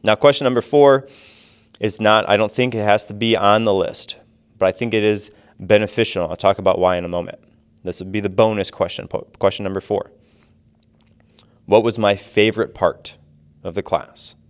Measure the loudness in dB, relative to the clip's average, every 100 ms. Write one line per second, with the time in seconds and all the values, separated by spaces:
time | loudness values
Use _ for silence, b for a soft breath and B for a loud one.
0 | 0 4 4 4 0 -2 0 4 6 4
1 | -2 B B B B B B B -6 0
2 | 2 2 2 0 0 -2 -4 -2 0 0
3 | -2 -6 -2 2 2 2 2 0 -2 -6
4 | -12 -16 _ _ _ _ -2 -2 -4 0
5 | 0 -2 -6 b b b 0 2 2 -2
6 | -4 -2 -6 0 0 2 0 2 0 0
7 | -4 -8 -8 -14 _ _ _ _ -10 -10
8 | -8 -6 -4 0 0 0 -6 -4 -6 -6
9 | -10 -12 -12 _ -2 -2 -6 -8 -4 -6
10 | -6 _ b b b b _ _ _ _
11 | _ _ _ b b b 2 2 2 0
12 | 0 0 -2 2 2 0 -6 0 -2 -2
13 | -18 -20 _ _ _ _ -8 -8 -4 -6
14 | -6 -18 -18 -18 _